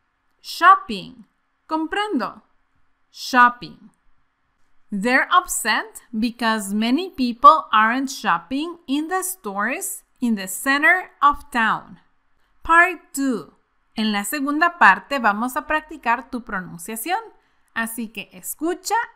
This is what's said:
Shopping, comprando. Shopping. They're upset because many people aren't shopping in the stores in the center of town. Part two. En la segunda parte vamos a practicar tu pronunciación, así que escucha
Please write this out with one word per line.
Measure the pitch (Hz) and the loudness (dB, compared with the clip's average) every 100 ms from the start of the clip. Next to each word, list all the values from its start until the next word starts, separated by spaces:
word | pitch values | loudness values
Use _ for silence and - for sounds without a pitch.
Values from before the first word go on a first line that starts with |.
| _ _ _ _ | _ _ _ _
Shopping, | - - 339 381 370 202 165 - 196 _ _ _ - | -14 4 6 6 4 -10 -10 -18 -20 _ _ _ -6
comprando. | 320 311 392 427 320 190 - _ _ _ _ _ _ _ | -4 -4 -4 -2 -2 -4 -10 _ _ _ _ _ _ _
Shopping. | - - 254 240 240 151 143 - _ _ _ _ _ _ _ _ _ - | -16 -2 4 4 4 -16 -18 -20 _ _ _ _ _ _ _ _ _ -10
They're | 208 220 262 302 | -4 0 2 4
upset | 359 359 - 226 233 440 - _ | 2 0 -4 0 0 -2 -12 _
because | 220 240 226 226 220 196 | -4 -4 -2 -2 -2 -2
many | 208 226 269 370 | -2 0 0 -2
people | - 247 233 277 214 - | -4 -4 6 6 6 4
aren't | 220 220 247 269 | 2 2 0 -4
shopping | - 208 170 170 269 330 339 - | -6 -2 -2 -2 -6 -6 -8 -6
in | 277 320 | -4 -2
the | 370 | -4
stores | 370 - 214 196 214 311 381 - _ - | -6 -10 -10 -6 -4 -4 -8 -12 _ -6
in | 240 214 | -2 -2
the | 190 | -4
center | - 269 277 311 370 370 - | -6 -2 2 4 2 -2 0
of | 285 285 - | 0 0 -4
town. | 247 220 170 - 180 _ _ _ _ _ _ | -2 0 -2 -6 -20 _ _ _ _ _ _
Part | - 330 349 349 _ | 2 6 6 2 _
two. | - 269 220 143 _ _ _ _ - | -6 -2 -2 -6 _ _ _ _ -4
En | 220 | -2
la | 208 | -2
segunda | 202 294 277 294 339 339 | -2 -4 -2 0 0 4
parte | 185 190 - 277 | 4 4 0 -2
vamos | 226 208 247 302 | 0 0 -4 -6
a | 294 | -4
practicar | 311 311 311 233 240 254 | -4 -4 -10 -4 -4 -4
tu | 247 226 | -12 -8
pronunciación, | 202 175 170 - 226 330 403 440 - _ _ _ | -10 -10 -14 -12 -10 -6 -6 -6 -20 _ _ _
así | - 226 - 220 | -8 -6 -6 -10
que | 208 - | -12 -18
escucha | 180 - - 320 359 - 415 480 | -16 -16 -8 -6 -6 -4 -4 -4